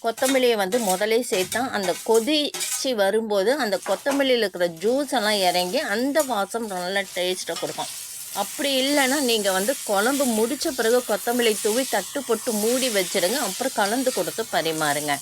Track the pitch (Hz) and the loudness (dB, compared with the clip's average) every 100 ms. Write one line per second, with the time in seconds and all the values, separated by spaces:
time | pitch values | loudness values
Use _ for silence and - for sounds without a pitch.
0 | 233 226 262 269 254 220 190 240 214 185 | -2 0 2 4 4 2 2 0 2 2
1 | 208 226 240 196 185 220 262 208 185 160 | 2 2 2 0 0 -2 -2 -2 -2 -2
2 | - 220 226 302 294 180 - - 269 226 | 2 2 4 0 0 -4 -6 -4 -2 2
3 | 196 220 226 208 196 294 226 262 - 190 | 2 2 0 0 2 0 0 -2 -2 -2
4 | 285 277 269 247 202 175 175 165 202 262 | 0 2 2 2 0 0 -2 0 0 0
5 | 285 262 208 208 180 175 180 240 277 208 | 0 0 0 2 2 2 0 -2 -2 0
6 | 269 285 269 214 196 233 226 185 180 196 | 2 0 0 -2 -2 -4 -4 -4 -2 -2
7 | 190 - 180 180 - 165 151 - 156 - | -4 -4 -2 -2 -6 -6 -6 -6 -8 -10
8 | - - - 196 202 - 277 269 269 294 | -12 -14 -8 -6 -6 -2 0 0 2 2
9 | 254 294 254 226 202 185 208 277 - 196 | 2 2 2 2 2 0 0 -4 0 2
10 | 220 277 269 214 233 277 330 254 220 247 | 2 2 2 2 0 0 -4 0 2 2
11 | - 202 - 247 233 208 214 220 262 214 | 2 -2 0 2 2 2 0 0 0 -2
12 | 180 285 254 220 262 214 220 254 254 208 | -2 -8 -2 -2 0 0 0 2 2 0
13 | 185 202 175 269 220 185 247 240 202 247 | 0 0 0 0 -4 -4 -4 0 0 2
14 | 262 214 165 185 226 185 160 160 151 147 | 0 0 -2 -4 -2 -2 0 0 0 0
15 | 147 139 | -2 -4